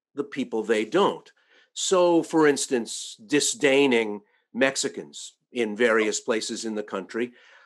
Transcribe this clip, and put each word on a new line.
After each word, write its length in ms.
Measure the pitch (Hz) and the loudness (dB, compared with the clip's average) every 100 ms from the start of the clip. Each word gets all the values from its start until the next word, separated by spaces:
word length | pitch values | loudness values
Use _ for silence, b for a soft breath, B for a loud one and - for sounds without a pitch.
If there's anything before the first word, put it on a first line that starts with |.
| _ 143 | _ -10
the 80 | |
people 400 | 139 143 120 113 | -8 -6 -6 -4
they 220 | 104 110 110 | 0 0 2
don't. 460 | 170 175 82 - _ b b b | 2 2 0 -12 _ b b b
So, 500 | - - 190 175 170 | -8 0 4 4 4
for 220 | 143 160 151 | 2 4 4
instance, 680 | 139 - 127 107 - - - 104 | 2 0 -2 -4 -10 -14 -16 -2
disdaining 960 | 143 - 117 143 135 139 117 107 104 _ _ _ | 0 0 0 2 4 4 2 0 -6 _ _ _
Mexicans 840 | 113 135 135 135 - 73 - - _ _ | -2 -2 0 -6 -6 -14 -16 -20 _ _
in 260 | 123 110 104 | -4 -4 0
various 420 | 120 110 107 98 | 2 4 2 -2
places 460 | - 110 - 107 113 | -2 -4 -4 -8 -6
in 100 | 107 | -8
the 80 | |
country, 480 | 104 98 90 113 123 b b b | -8 -8 -8 -8 -8 b b b